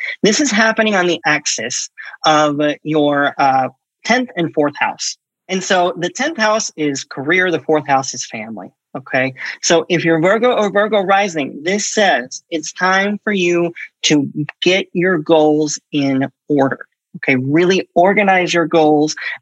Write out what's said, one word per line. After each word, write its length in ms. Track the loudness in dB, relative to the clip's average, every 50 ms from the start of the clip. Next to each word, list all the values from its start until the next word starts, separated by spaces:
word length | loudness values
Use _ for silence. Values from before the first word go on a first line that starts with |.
| -12 -12 -4 0 2
This 180 | 2 2 2
is 100 | 0 0
happening 440 | 2 2 2 2 2 0 0 0 0
on 120 | 0 0
the 140 | 0 -2 -2 0
axis 640 | -2 -2 0 -2 -4 -6 -4 -6 -6 -6 -8 -8 -10 _ -18 -20 -18 -16 -2 0
of 360 | 2 4 4 4 2 2 0 0 -2 -2 -4 -4
your, 520 | -2 0 2 2 2 2 2 0 0 0 2
uh, 300 | 2 2 2 2 0 -2 -6 _ _ _ _ _ -4
tenth 260 | 0 0 0 0 -2 -4
and 160 | -4 -4 -2 0
fourth 200 | 0 0 0 0
house. 400 | -2 -4 -4 -4 -6 -8 -10 -10 -10 _ _ _ _ _ -6
And 140 | -6 -6 -2
so 300 | 0 2 2 2 0 -2 -4
the 100 | -6 -6
tenth 280 | -4 -4 -6 -4 -2 -2
house 320 | 0 0 0 0 -2 -4 -6
is 280 | -4 -4 -2 -4 -4 -8
career, 460 | -10 -12 -8 -4 -2 0 0 2 0
the 100 | 0 -2
fourth 260 | -2 0 0 0 0
house 280 | 0 0 0 0 -2 -6
is 100 | -10 -10
family. 460 | -10 -10 -12 -12 -12 -12 -14 -14 -16 -18 _ _ _ -14
Okay, 380 | -14 -10 -4 -2 -2 -2 -2 -4 -8 -12 -14 -12 -8 -2
so 240 | 2 2 2 2 0
if 160 | -2 0 2
you're 160 | 2 2 2
Virgo 320 | 2 2 2 2 2 2 2
or 180 | 2 0 0
Virgo 300 | 0 0 0 2 0 0 2
rising, 600 | 2 2 2 2 0 -2 -4 -6 -6 -8 -8 -4
this 280 | -4 -2 -2 -4 -2
says 520 | 0 2 2 2 2 0 -2 -6 -12 -16 -12 _
it's 220 | -8 -8 -8 -8 -6
time 460 | -4 -2 0 2 2 0 0 -4 -4 -4
for 80 | -4 -2
you 400 | 0 0 0 0 0 0 -2 -4 -8 -14 -20 _ _ -2
to 280 | 0 2 2 0 0 -4 -6 -6 -6 -8 _
get 260 | 0 2 2 2 0 -4 -2
your 240 | -2 0 0 0 -2
goals 600 | 0 2 4 4 4 4 4 2 0 -2 -4 -8 -10 _ -4
in 380 | -2 0 0 0 0 -2 -4 -6 _ _ -2
order. 380 | 0 2 2 0 0 -4 -8 -16 _ _ _ _ -16
Okay, 200 | -6 -2 0 0
really 520 | 0 0 0 2 2 4 4 2 0 -2 0 _
organize 580 | 2 4 4 4 4 2 4 2 2 2 0 0
your 140 | 0 0
goals. 480 | 2 2 4 4 4 4 4 2 0 -2 -6 -10 -10 -10 -4